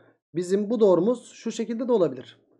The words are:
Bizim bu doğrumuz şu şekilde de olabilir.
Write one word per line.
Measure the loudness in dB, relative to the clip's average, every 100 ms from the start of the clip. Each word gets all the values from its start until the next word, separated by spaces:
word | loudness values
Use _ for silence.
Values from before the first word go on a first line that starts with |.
| _ _ _ -8
Bizim | -2 -2 -2
bu | 2
doğrumuz | 4 4 2 -2 -6
şu | -14 -10
şekilde | -8 -6 -6 0
de |
olabilir. | 0 0 -2 -16 -20 _